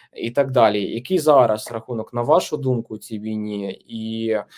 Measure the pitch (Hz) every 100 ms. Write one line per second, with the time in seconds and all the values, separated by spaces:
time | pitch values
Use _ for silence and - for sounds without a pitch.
0 | _ - 110 123 139 127 110 104 98 107
1 | 123 185 151 143 120 110 - 117 - 117
2 | 107 120 120 165 180 143 131 123 110 110
3 | - 107 107 110 107 101 98 - - 113
4 | 110 113 113 107 101